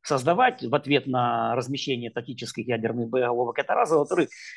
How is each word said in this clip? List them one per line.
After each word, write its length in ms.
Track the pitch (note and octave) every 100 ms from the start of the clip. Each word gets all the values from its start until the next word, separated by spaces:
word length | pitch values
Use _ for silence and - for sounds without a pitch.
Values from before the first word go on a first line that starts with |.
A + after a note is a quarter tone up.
создавать 600 | - C#3 B2 F3 B3+ B3
в 100 | A#2+ C#3
ответ 320 | C#3 C#3+ C3+
на 480 | B2+ B2 A#2 A2+ A#2+
размещение 540 | B2 C#3 - B2 A#2
тактических 560 | A#2 A#2 B2 A2+ - A2+
ядерных 400 | A#2+ A2+ A#2 A2+
боеголовок? 500 | B2+ B2 A#2+ B2 A#2+
Это 160 | C#3
раз. 160 | - G#3+
А 60 | D#3+
во-вторых, 320 | D3 F3+ D3+ - -